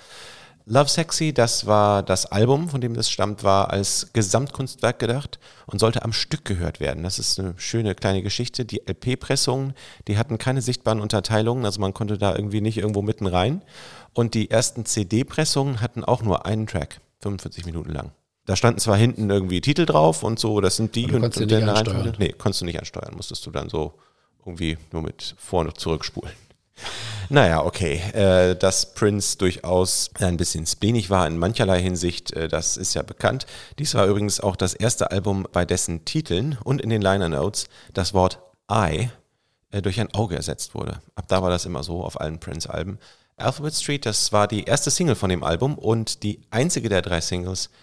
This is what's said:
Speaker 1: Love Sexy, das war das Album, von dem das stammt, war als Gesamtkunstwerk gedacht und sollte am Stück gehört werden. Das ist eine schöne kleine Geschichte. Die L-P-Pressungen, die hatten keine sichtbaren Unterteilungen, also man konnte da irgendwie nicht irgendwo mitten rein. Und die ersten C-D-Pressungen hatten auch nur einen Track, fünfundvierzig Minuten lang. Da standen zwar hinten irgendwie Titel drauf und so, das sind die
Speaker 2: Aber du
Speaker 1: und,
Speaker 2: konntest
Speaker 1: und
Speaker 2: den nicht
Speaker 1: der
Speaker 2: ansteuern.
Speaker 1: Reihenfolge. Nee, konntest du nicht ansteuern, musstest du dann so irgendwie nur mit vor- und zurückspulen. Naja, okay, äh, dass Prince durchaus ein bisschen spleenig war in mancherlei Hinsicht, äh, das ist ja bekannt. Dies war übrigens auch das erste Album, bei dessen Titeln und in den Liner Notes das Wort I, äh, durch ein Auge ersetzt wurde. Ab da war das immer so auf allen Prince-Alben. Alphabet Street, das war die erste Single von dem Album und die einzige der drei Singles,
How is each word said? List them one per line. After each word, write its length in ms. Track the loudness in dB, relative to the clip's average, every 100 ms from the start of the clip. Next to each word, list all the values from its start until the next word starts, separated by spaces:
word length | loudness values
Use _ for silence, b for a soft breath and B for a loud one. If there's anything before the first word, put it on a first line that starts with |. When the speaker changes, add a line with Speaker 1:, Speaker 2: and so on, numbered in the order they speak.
| B B B B B B 0
Speaker 1:
Love 220 | 2 4
Sexy, 460 | 0 -2 -2 0
das 320 | 2 2 2 4
war 360 | 6 6 4
das 220 | 2 0
Album, 460 | 0 2 4 4 0
von 100 | -4
dem 140 | -4
das 160 | -2 -2
stammt, 340 | 0 -2 0
war 240 | 4 4 4
als 460 | 0 0 -2 0
Gesamtkunstwerk 840 | 0 2 2 0 -6 -8 -2 -2 0
gedacht 400 | -2 -2 -6 -14 B B -8
und 120 | 2
sollte 240 | 2 4
am 120 | -2
Stück 320 | -2 -4 -4 -2
gehört 340 | -2 -2 -2
werden. 240 | -4 -2
Das 140 | -4 -4
ist 200 | -2 -2
eine 140 | -4 -6
schöne 360 | -4 -2 -2
kleine 280 | 0 0 0
Geschichte. 420 | -2 -4 -4 -6
Die 220 | -6 -6 -6
L-P-Pressungen, 880 | -6 -4 -4 -2 0 0 -2 -4 B B B -2
die 80 | 0
hatten 220 | 0 -2
keine 240 | -2 0
sichtbaren 400 | -2 -2 -2 -2
Unterteilungen, 640 | 0 -2 2 2 2 0 -2
also 160 | 0
man 100 | -2
konnte 240 | -2 -4 0
da 180 | 0
irgendwie 280 | 0 -2 0
nicht 160 | 0 0
irgendwo 240 | 0 0
mitten 240 | -2 -2 0
rein. 340 | 2 2 0 B B B B B
Und 180 | 0 2
die 180 | 0 2
ersten 360 | 2 2 -2 -2
C-D-Pressungen 960 | -2 2 0 0 0 0 2 0 0
hatten 200 | -2 -2
auch 200 | 0 2
nur 240 | 2 0 0
einen 200 | -2 -2
Track, 360 | -4 -6 -10 _ _
fünfundvierzig 460 | -6 -6 -8 -10 -8
Minuten 240 | -8 -6
lang. 220 | -8 -8 -16 _ _ -4
Da 100 | 2
standen 240 | 4 4
zwar 160 | 4 4
hinten 320 | 4 2 0
irgendwie 320 | 2 2 0
Titel 240 | 2 2
drauf 380 | 4 6 4 2
und 160 | -2 0
so, 240 | 0 2
das 140 | 2 2
sind 180 | 0
die 100 | -2
Speaker 2:
Aber 60 | 0
du 60 | 0
Speaker 1:
und, 60 |
Speaker 2:
konntest 180 | 0 0
Speaker 1:
und 80 | 2
Speaker 2:
den 80 | 4
nicht 80 | 4
Speaker 1:
der 100 | 2
Speaker 2:
ansteuern. 200 | 2 -2
Speaker 1:
Reihenfolge. 260 | -4 0
Nee, 80 | -2 0
konntest 240 | -2 -2
du 20 |
nicht 140 | -4 -6
ansteuern, 340 | -8 -10 -12
musstest 300 | -12 -12 -12
du 60 | -8
dann 180 | -8 -4
so 300 | -4 -4 -8 b b b _
irgendwie 400 | -14 -4 -4 -4 -8
nur 100 | -6
mit 320 | -6 -8 -12 -14
vor- 240 | -2 0
und 180 | 0 -4
zurückspulen. 540 | -4 -4 -4 -10 -12 -16 _ _ _ B B B -10 -10 2
Naja, 360 | 6 6 6
okay, 380 | 2 0 -2 -2 -2
äh, 440 | 2 6 6 6 4
dass 380 | 2 2 -2
Prince 440 | 0 0 2 -2 0
durchaus 720 | 0 0 0 2 2 0 -4 0
ein 180 | 0 2
bisschen 300 | 0 -2 -4
spleenig 420 | 0 2 2 2
war 180 | 2 2
in 120 | 0
mancherlei 420 | 0 2 2 2
Hinsicht, 520 | 2 0 -2 -4 -8
äh, 160 | -6 -2
das 280 | -2 -2 -4
ist 180 | -4
ja 80 | -4
bekannt. 440 | -6 -2 -2 -2 -8 B B -6
Dies 160 | -2
war 120 | 2 4
übrigens 340 | 4 0 0
auch 160 | -2 0
das 180 | -2
erste 380 | 0 -2 0 -2
Album, 340 | 0 0 -2 0
bei 120 | 0
dessen 400 | 0 0 -2 -4
Titeln 540 | -4 -4 -2 -2 -2 -4
und 180 | -2 -2
in 80 | 0
den 100 | 2
Liner 280 | 4 4 2
Notes 400 | 0 0 -2 -8 B B
das 180 | -4 2
Wort 280 | 4 4 2 -14 _ -2
I, 380 | 2 2 0 -4 -6 _ _ _ _ _
äh, 120 | -4
durch 180 | -2 -2
ein 120 | -2
Auge 220 | -2 -2
ersetzt 400 | -2 -6 -6 -8
wurde. 260 | -8 -8 -8 -12
Ab 120 | -14 0
da 140 | 0
war 60 | 2
das 160 | 0
immer 200 | -2 -6
so 180 | -6 -6
auf 180 | -6 -6
allen 200 | -8 -8
Prince-Alben. 580 | -10 -8 -6 -6 -6 -10 b b b -4
Alphabet 380 | -4 -4 -6
Street, 300 | -4 -4 -2
das 280 | -2 0 2
war 160 | 2 2
die 160 | 0
erste 260 | 0 0 0
Single 240 | 2 2
von 160 | 2 0
dem 140 | 0
Album 340 | 0 0 0 0
und 460 | 0 0 -2 -4
die 160 | -6 -6 _
einzige 380 | -2 0 0 0
der 140 | 0
drei 180 | 0 -2
Singles, 500 | -2 -4 -4 -6 -8 b